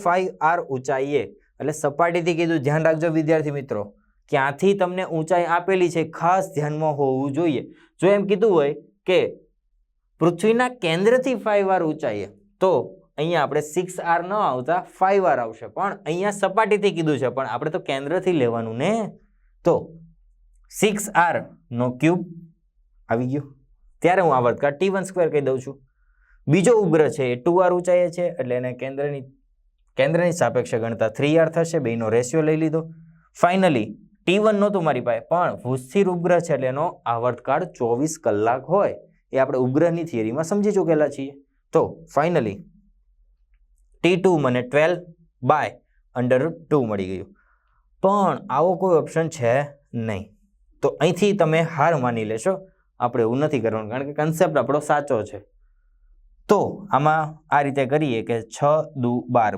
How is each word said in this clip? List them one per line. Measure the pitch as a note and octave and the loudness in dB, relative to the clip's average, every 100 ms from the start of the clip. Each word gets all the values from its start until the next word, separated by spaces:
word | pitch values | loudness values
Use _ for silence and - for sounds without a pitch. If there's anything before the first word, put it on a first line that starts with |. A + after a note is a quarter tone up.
| F3+ | 0
ફાઈવ | F#3 F#3 F3 D#3 | 0 -2 -2 0
આર | F3 | 0
ઊંચાઈએ, | D#3+ C3 C3 C3+ C#3 C#3+ G2 - _ - | -2 -6 -4 -4 -2 -2 -4 -10 _ -8
એટલે | C3+ D3+ | -6 -4
સપાટીથી | D3 D3 E3+ F3 E3 E3 | -4 0 0 0 0 0
કીધું, | E3+ E3 C3+ | 0 0 0
ધ્યાન | D#3 D#3+ | 0 2
રાખજો | D#3+ E3+ D#3+ | 0 0 0
વિદ્યાર્થી | D#3 D#3+ D3 C#3+ | 2 0 0 -6
મિત્રો, | C3 G#2 G#2 - _ _ _ | -6 -8 -8 -14 _ _ _
ક્યાંથી | C#3+ C#3 C#3 F#3+ G3 | 0 0 2 2 2
તમને | F3+ F#3 D#3 D#3+ | 0 -2 -4 -4
ઊંચાઈ | D#3 F3+ E3+ E3+ | 0 0 2 0
આપેલી | F3 F#3+ F3 D#3+ | 0 2 2 0
છે | D#3+ - | -4 -2
ખાસ | E3 F#3+ F#3 D3 | 0 2 0 -4
ધ્યાનમાં | D3+ D3+ D#3 C#3+ | -4 -2 -2 0
હોવું | C3+ C3 C#3 C3+ | 0 0 -2 -2
જોઈએ. | E3+ B2 - - _ - | 0 -2 -6 -16 _ -2
જો | F3+ G3+ | 2 2
એમ | F#3+ | 2
કીધું | G3 A3 E3+ | 2 4 4
હોય | C#3+ D#3 - _ - | 2 -2 -10 _ 0
કે | F3 A#2 - _ _ _ _ _ _ _ - | 2 0 -4 _ _ _ _ _ _ _ -2
પૃથ્વીના | E3 E3+ G#3+ A#3 B3 B3+ E3 | 0 2 2 2 0 -2 -2
કેન્દ્રથી | E3 G3+ B3+ C4+ A3+ G#3+ | 0 4 2 2 -2 0
ફાઈવ | G#3 F#3+ F#3 | 0 2 2
આર | D#3+ | 0
ઊંચાઈએ | D3+ C3 G#2 F#2 - _ _ | -2 -4 -4 -8 -12 _ _
તો | F#3 C#3+ - - _ - | 2 2 -2 -10 _ -6
અહીંયા | D#3+ E3+ C3+ | -2 0 0
આપણે | D3 D3 | -2 -2
સિક્સ | F#3+ F3 - E3+ | -4 -6 -4 -2
આર | E3+ | 0
ન | F3+ | 0
આવતા | G#3+ F3 B2+ B2+ F3+ F3+ - | -2 -2 -2 -2 -2 -4 -2
ફાઈવ | F#3+ G3+ F3+ | 2 4 4
આર | B2+ | 2
આવશે, | A2+ A2 G#2+ D#3 | -2 -8 -14 -6
પણ | F#3+ - D3+ | -6 -6 -6
અહીંયા | E3+ G3+ G3+ | -4 -4 -2
સપાટીથી | F#3+ G3 G#3+ G#3 G3+ E3 | 0 0 2 2 0 0
કીધું | D#3+ C3 | 0 0
છે, | B2+ B2+ | -2 -2
પણ | A2 | -4
આપણે | A#2+ D#3 F3 | -4 -4 -4
તો | - | -4
કેન્દ્રથી | C3+ C#3+ F3+ F#3 E3 | -6 -2 -2 0 2
લેવાનું | A#2+ A#2 A2+ A#2 | 2 0 -4 -2
ને. | E3+ A3+ G3 - _ _ _ _ F3 | -2 -2 -4 -10 _ _ _ _ 0
તો | D3+ - - - _ _ _ _ _ _ - | 0 -2 -16 -20 _ _ _ _ _ _ 0
સિક્સ | G#3+ G#3 - D#3+ | 0 0 0 2
આર | F3 B2+ - - - A#2+ | 2 2 -4 -14 -8 -4
નો | B2 B2 | -2 0
ક્યુબ | D#3 F#3 F#3+ - - _ _ _ _ _ - | 0 0 -4 -14 -20 _ _ _ _ _ -4
આવી | A#2 B2+ | -2 -2
ગયું, | C#3+ C#3 - _ _ _ _ | -4 -6 -16 _ _ _ _
ત્યારે | E3 F#3+ E3 | 2 4 4
હું | C3 | 4
આવર્તકાળ | A#2+ A2+ C#3+ C#3+ | 2 2 -2 0
ટી | G3 F#3+ | -2 -2
વન | F3+ | -4
સ્ક્વેર | F#3 D#3+ | -2 0
કહી | D3+ C3 | 0 0
દઉં | C3 C3 | -2 -6
છું. | - _ _ _ _ _ _ - | -16 _ _ _ _ _ _ 2
બીજો | F3 F#3+ D#4+ | 4 6 4
ઉપગ્રહ | F#3 D#3 D3 - | 4 4 2 0
છે | B2+ | -2
એ | B2 | 0
ટુ | E3+ F3 | 2 4
આર | F3+ F3+ | 4 2
ઊંચાઈએ | F3+ F3+ F3 F3 | 2 2 2 -2
છે | F3 | -4
એટલે | E3+ B2 B2 | -4 -4 -4
એને | B2+ B2 | -4 -6
કેન્દ્રની, | C3+ C3+ C#3+ C#3+ B2+ _ _ _ _ _ _ - | -8 -6 -6 -6 -12 _ _ _ _ _ _ -2
કેન્દ્રની | C#3 E3+ F3 - | 0 2 0 0
સાપેક્ષે | A#2+ B2 A#2+ A#2 | 0 0 -2 -2
ગણતા | A2+ A#2 A2 A#2 | -4 -2 -2 0
થ્રી | C#3+ D#3+ | 2 2
આર | D#3+ D#3+ | 2 0
થશે, | D#3+ E3 A#2+ | -2 -2 -2
બેયનો | A#2 A2 A#2 | -2 0 0
રેશિયો | B2 D#3+ D#3 | 2 0 0
લઈ | D#3 | 0
લીધો. | D#3+ D#3+ D#3+ - - _ _ - | 0 -2 -6 -14 -20 _ _ -2
Finally | F3 F#3+ F#3 B2+ G#2+ - _ _ | 0 2 2 2 -2 -10 _ _
ટી | - G3 G#3+ | -2 2 2
વન | G3+ | 2
નહોતું | G3+ F#3+ D#3+ | 0 0 0
મારી | B2+ A#2+ | 0 -2
પાસે, | A2+ - | -4 -2
પણ | E3+ D#3+ G#2 | -2 -2 -4
ભૂસ્થિર | B2 C3 - G3+ F#3 F3 | -6 -6 -2 0 0 0
ઉપગ્રહ | F3 F3 E3+ | 2 0 0
છે | C3+ | -2
એટલે | B2+ | -2
એનો | C3+ E3+ - A#2 | -2 -4 -4 -4
આવર્તકાળ | A#2 B2 A#2+ - D3 F3 - | -2 -2 -2 -2 -2 -2 -4
ચોવીસ | A#2 A#2+ D#3 - | -2 0 -2 -2
કલાક | A#2 G#2 A2 C3 D3 | -2 0 0 -2 0
હોય, | G3 D3 - - _ _ | 0 0 -4 -14 _ _
એ | C3 | 0
આપણે | C3+ C3+ B2+ | 2 2 0
ઉપગ્રહની | C#3 E3+ E3 D#3+ | 2 2 0 -4
થિયરીમાં | A#2 A2 C3+ D#3+ | -4 -2 -4 -2
સમજી | G#3 G#3 F#3+ | 0 0 0
ચૂકેલા | E3 D#3 C#3+ C#3 | 2 2 2 -2
છીએ. | C3+ - _ _ _ | -12 -14 _ _ _
તો | E3 G#2+ - - C#3+ | 0 0 -4 -6 -2
finally | E3 E3 A2 G#2 - _ _ _ _ _ _ _ _ _ _ _ _ _ | 0 0 -2 -6 -14 _ _ _ _ _ _ _ _ _ _ _ _ _
ટી | E3+ F3+ | 0 2
ટુ | F#3 E3 | 4 2
મને | C3+ B2 | 2 0
ટ્વેલ્વ | B2 C#3 D#3+ F3 F3 - _ _ B2+ | 0 2 2 0 -6 -20 _ _ 0
by | D3+ A2 - _ _ _ B2+ | 2 0 -8 _ _ _ -4
under | B2 B2+ | 2 2
root | D#3 D#3+ - | 2 -6 -2
ટુ | D3+ A#2 | 0 0
મળી | G2+ F#2 | -2 -4
ગયું. | F#2 - _ _ _ _ _ _ _ | -8 -12 _ _ _ _ _ _ _
પણ | F#3+ G3+ F#3 C#3 - C3 | 0 2 0 -2 -4 0
આવો | F3 F3+ | 0 0
કોઈ | F#3+ D#3+ | 2 2
ઓપ્શન | D3 D#3+ D#3+ - | 0 -2 -4 -2
છે | A#2 C3 C#3+ - _ A#2+ A2+ | 0 0 -2 -10 _ -8 -6
નહીં, | G2 - _ _ _ _ _ | -6 -10 _ _ _ _ _
તો | C#3 - | -2 0
અહીંથી | D#3+ F3+ G#3 G3 | -2 2 0 2
તમે | D#3+ D#3+ E3 D#3 | 2 2 0 0
હાર | D#3 D#3 | 0 2
માની | B2 A2+ G#2+ | 0 -2 -4
લેશો. | A2 F#3 F3+ - _ _ - | -4 -4 -4 -8 _ _ -6
આપણે | A#2+ B2+ A2+ | -2 0 0
એવું | B2+ D3+ | 2 0
નથી | C3+ A2+ | 0 -2
કરવાનું, | A2+ G#2+ | -2 -4
કારણ | B2+ C#3+ | -8 -6
કે | D3 | -4
કોન્સેપ્ટ | D#3 D#3+ F3+ D3 | -2 2 2 2
આપણો | A#2 D3 D3 | 0 0 0
સાચો | D3 C#3+ A#2 G2+ | -2 0 -2 -4
છે. | G2 - _ _ _ _ _ _ _ _ _ - | -12 -18 _ _ _ _ _ _ _ _ _ 0
તો | G3+ C3 - - C3+ | 2 2 -4 -2 0
આમાં | D3+ D#3 D#3 D#3 - C#3+ | 2 0 -2 -10 -2 0
આ | C#3 | 2
રીતે | C#3 B2+ | 0 0
કરીએ | D3 D3+ A2+ G#2 | 0 0 -2 -2
કે | A#2 A2 - | -4 -6 -2
છ | C#3+ D#3 D3+ C3+ | 0 0 -2 -4
દુ | A#2+ A#2+ A#2+ B2 | -2 -2 0 2
બાર, | G#2+ | 2